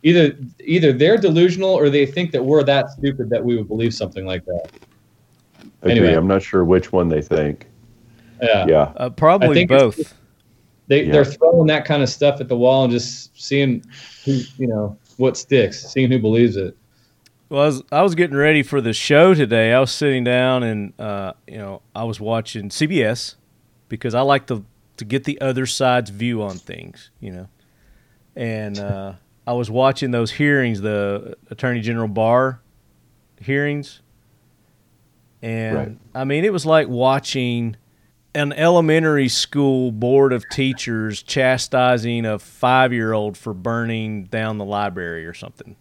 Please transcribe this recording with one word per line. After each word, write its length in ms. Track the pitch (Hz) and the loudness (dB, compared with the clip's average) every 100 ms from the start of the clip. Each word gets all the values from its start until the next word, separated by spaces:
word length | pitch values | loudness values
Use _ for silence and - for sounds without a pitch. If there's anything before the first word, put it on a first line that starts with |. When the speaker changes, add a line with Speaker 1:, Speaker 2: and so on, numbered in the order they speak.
Speaker 1:
Either, 340 | 156 170 147 - 127 _ | 4 4 2 -2 -16 _
either 280 | - 170 160 | -2 2 2
they're 260 | 123 156 226 | 4 4 4
delusional 520 | 190 160 180 180 190 | 2 4 2 2 0
or 200 | 185 147 | 2 2
they 160 | 143 139 | 2 0
think 260 | 160 175 | -2 -4
that 120 | 139 | -2
we're 180 | 127 151 | 2 2
that 260 | 135 139 - | 4 0 -2
stupid 380 | - 139 135 113 | -4 -4 -4 -4
that 140 | 117 | -2
we 120 | 120 117 | 0 -2
would 120 | 98 | -2
believe 240 | 107 117 | -2 -4
something 300 | 113 98 98 95 | -4 -8 -8 -8
like 180 | 92 87 | -8 -6
that. 220 | 87 - - _ _ _ _ _ _ _ _ - _ | -8 -10 -20 _ _ _ _ _ _ _ _ -20 _
Speaker 2:
Agree. 100 | 90 | 0
Speaker 1:
Anyway. 220 | 117 90 | 4 4
Speaker 2:
I'm 120 | 80 90 | 4 2
not 160 | 98 | 0
sure 220 | - 95 | 0 0
which 260 | 85 92 - | 4 2 2
one 160 | 92 87 | 0 0
they 120 | 78 | 0
think. 440 | 73 76 76 71 - _ _ _ _ _ _ - | -2 -2 -2 -4 -14 _ _ _ _ _ _ -6
Speaker 1:
Yeah. 240 | 120 104 85 | 0 2 4
Speaker 2:
Yeah. 260 | 78 73 - | 4 2 -2
Speaker 3:
Uh, 140 | 127 | -8
probably 380 | - 156 190 135 | 0 2 4 4
Speaker 1:
I 40 | |
think 160 | 147 180 | 4 4
it's 120 | 135 | 4
Speaker 3:
both. 140 | 123 104 | 4 0
Speaker 1:
just, 160 | - _ _ _ _ _ _ _ _ | -8 _ _ _ _ _ _ _ _
they, 160 | 139 | 0
Speaker 2:
Yeah. 80 | 135 | 4
Speaker 1:
they're 120 | 147 | 4
throwing 420 | 139 - 160 170 156 | 2 4 4 6 4
that 180 | 151 | 2
kind 180 | 147 147 | 0 0
of 60 | 135 | 0
stuff 320 | - 147 139 | 2 0 0
at 80 | 120 | -4
the 80 | 120 | 2
wall 280 | 123 135 | 4 4
and 80 | 131 | 2
just 480 | 120 117 - - _ | 0 -4 -12 -18 _
seeing 440 | - 139 139 120 - - - - | -4 0 0 -2 -6 -20 -20 -10
who, 160 | - 135 123 - | -4 -4 -4 -6
you 80 | 127 | -4
know, 300 | 107 104 104 _ - | -2 -6 -8 _ -2
what 180 | 131 - | -2 -2
sticks, 500 | - 135 101 - - | 0 2 2 -2 -8
seeing 180 | 131 131 | -2 2
who 80 | 127 | 2
believes 380 | 110 113 120 98 | 2 4 4 2
it. 180 | 92 - _ _ _ _ _ _ _ | -6 -10 _ _ _ _ _ _ _
Speaker 3:
Well, 120 | 143 | 0
I 40 | 147 | 0
was, 160 | 135 - | 0 -4
I 100 | 143 | 0
was 120 | 190 | 0
getting 220 | 165 175 139 | 2 0 2
ready 260 | 147 151 | 2 2
for 180 | 135 143 | 2 -2
the 140 | 117 | -2
show 400 | 110 - 147 180 | -4 2 6 6
today. 380 | 170 127 113 113 | 6 4 2 4
I 40 | 123 | 4
was 100 | 131 | 2
sitting 320 | - 147 131 | 0 0 0
down 380 | 123 123 127 127 | 0 2 2 0
and, 360 | 117 107 101 - | -2 -4 -8 -10
uh, 360 | 107 101 95 - - | -10 -8 -10 -12 -18
you 120 | 110 | -16
know, 240 | 101 98 _ | -14 -16 _
I 100 | - | -10
was 140 | 113 110 | -8 -6
watching 500 | 104 113 110 113 101 | -4 -4 -4 -10 -10
C 160 | - 156 | -4 -2
B 160 | 175 | 0
S 340 | 110 120 - - _ _ _ _ _ | 0 -2 -8 -16 _ _ _ _ _
because 240 | 113 123 | -8 -4
I 80 | 117 | 0
like 240 | 135 139 135 | 2 2 0
to, 180 | 117 98 _ _ - | -10 -10 _ _ -18
to 80 | |
get 200 | 107 135 | -6 -6
the 140 | 135 143 | -4 -6
other 240 | 135 127 131 | -4 -4 -4
side's 420 | - 135 123 113 | 0 2 2 -2
view 320 | 101 120 117 | -6 -4 -4
on 140 | 101 92 | -6 -10
things, 540 | - 82 85 87 - _ | -16 -18 -18 -20 -20 _
you 120 | 98 | -16
know. 160 | 90 92 _ _ _ _ _ _ _ _ | -16 -18 _ _ _ _ _ _ _ _
And, 440 | - 117 110 104 101 | -10 -8 -6 -8 -8
uh, 340 | 101 98 98 92 _ _ - | -8 -8 -10 -16 _ _ -6
I 60 | |
was 160 | 120 110 | -4 -2
watching 400 | 113 131 135 135 | 2 2 2 -2
those 180 | 120 113 | -2 -2
hearings, 480 | - 147 143 123 107 | 0 2 2 0 -2
the 540 | 104 104 101 101 117 - _ | -4 -4 -4 -6 -10 -20 _
Attorney 300 | 113 127 120 | -8 -6 -4
General 280 | 110 117 110 | -4 -4 -4
Barr 520 | 104 113 120 131 123 _ _ _ _ _ _ _ _ | 0 2 2 2 -4 _ _ _ _ _ _ _ _
hearings. 600 | - 139 147 147 143 - _ _ _ _ _ _ _ _ _ _ _ _ _ _ | -4 -4 -2 -6 -10 -20 _ _ _ _ _ _ _ _ _ _ _ _ _ _
And, 340 | 113 113 110 107 | -10 -6 -4 -6
Speaker 2:
Right. 200 | 107 110 _ | -6 -12 _
Speaker 3:
I 100 | 127 | -8
mean, 200 | 135 143 | -4 0
it 80 | 196 | 0
was 140 | 185 147 | -2 2
like 220 | 160 143 | 2 2
watching 880 | 120 127 135 - 135 123 120 117 110 _ _ _ _ _ | 0 0 0 -2 -4 -4 -4 -6 -8 _ _ _ _ _
an 180 | 147 143 | -6 -4
elementary 760 | 143 165 175 160 156 160 147 131 | 0 2 4 4 2 2 2 0
school 640 | - - 143 139 131 127 | -2 -4 0 0 0 -2
board 420 | 107 123 135 139 | -4 2 4 4
of 160 | 123 - | 2 -6
teachers 720 | - 135 127 - 113 110 104 | -4 -4 -4 -6 -6 -6 -8
chastising 1000 | - - 131 127 - 131 127 123 117 117 113 | -6 -2 0 0 -2 0 2 2 -2 -4 -4
a 120 | 107 | -6
five-year-old 1000 | - _ 123 131 131 120 110 110 104 98 | -10 _ 0 2 2 0 -2 -2 -4 -8
for 160 | - | -12
burning 680 | 92 95 117 117 113 110 107 95 | -8 -6 -4 -4 -6 -6 -8 -8
down 320 | 113 110 107 | -6 -6 -6
the 60 | |
library 600 | 101 101 104 92 87 82 80 | -6 -4 -4 -6 -8 -8 -12
or 80 | |
something. 420 | 85 - _ - 98 | -16 -18 _ -20 -20